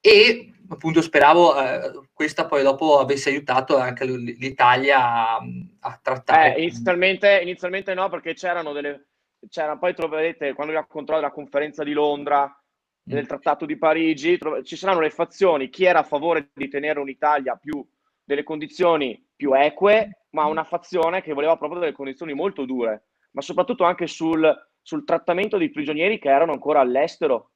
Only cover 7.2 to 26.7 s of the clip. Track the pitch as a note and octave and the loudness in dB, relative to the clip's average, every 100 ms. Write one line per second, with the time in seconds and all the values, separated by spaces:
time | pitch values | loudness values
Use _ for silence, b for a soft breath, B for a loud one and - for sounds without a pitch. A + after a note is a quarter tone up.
7.2 | G3+ G3 F3 F3+ F3+ F#3+ G3 F#3 F#3+ F3 | 4 4 0 -8 -8 -8 -6 -4 -4 -6
8.2 | E3 D#3+ F#3 F3 D#3 D3 C#3+ C#3+ _ _ | -10 -8 -6 -4 -6 -8 -8 -10 _ _
9.2 | _ _ - - D3+ D3 F3+ F3+ E3 D#3 | _ _ -16 -8 -6 -2 -4 -4 -6 -2
10.2 | E3 D#3+ C#3+ C3 D3 D#3 D3+ D#3 C3+ D#3+ | -4 -2 -6 -6 -6 -6 -6 -12 -4 -2
11.2 | D3 D3+ C#3 C#3+ D3 C#3+ D3 D3 D3 D3 | -2 -8 -6 -4 -4 -8 -6 -2 0 -2
12.2 | C#3+ C#3+ C#3 _ _ _ _ _ - C3+ | 0 0 0 _ _ _ _ _ -8 -8
13.2 | C#3 C#3 - D3 D#3 D3 D#3+ D#3+ E3 D3+ | -6 -4 -2 -2 -4 -2 0 2 0 0
14.2 | D3+ F3+ D#3+ C3+ C3 E3 F#3 F3+ D#3 - | 0 0 -2 -8 -10 -6 0 0 0 -2
15.2 | E3+ - F#3+ D3+ C3 - F3+ E3+ D3 D3 | -6 0 2 2 -2 2 4 4 2 -2
16.2 | D#3+ D#3+ C#3+ - C3+ C#3 D3 D3 C#3 B2+ | 0 -2 -4 -12 -8 -6 -4 -4 -6 -2
17.2 | D3+ D3+ C3 A#2 C#3 C#3+ A#2+ _ _ _ | 0 0 -2 -8 -10 -12 -12 _ _ _
18.2 | _ C#3+ D3 D#3 D3+ - F3 D#3+ C3+ G#2+ | _ -6 -4 -8 -10 -2 0 2 -2 -8
19.2 | _ _ C#3 C3+ D3 - F#3+ G#3+ G#3 G3 | _ _ 0 4 2 2 4 4 2 -10
20.2 | _ - D3+ D#3+ D#3 E3+ - F3 E3 F3+ | _ -4 -2 -2 -6 -8 -6 -2 -2 -2
21.2 | E3 C#3+ D3+ D#3+ D3+ F3 E3 - C3+ C3 | -6 -4 0 0 -2 -4 -6 -6 -12 -12
22.2 | E3 C#3+ F#3+ F#3+ C3 C3 A#2 G#2+ _ _ | -10 -6 -6 -6 -8 -4 -4 -6 _ _
23.2 | _ - C#3 F3 F3 - F3 F3+ E3 - | _ -14 -8 -4 -2 0 0 0 -6 -6
24.2 | D#3+ D#3+ D#3 C#3+ _ _ _ D3+ D3 E3 | -2 2 2 2 _ _ _ -10 -2 -2
25.2 | - F3 G#3 G#3 D#3 C#3+ C#3+ D3+ F3+ A3 | 0 -2 -2 -2 -2 -4 -6 -2 -2 -2
26.2 | C#3+ C#3 E3 C#3 C#3 | 2 2 2 -2 0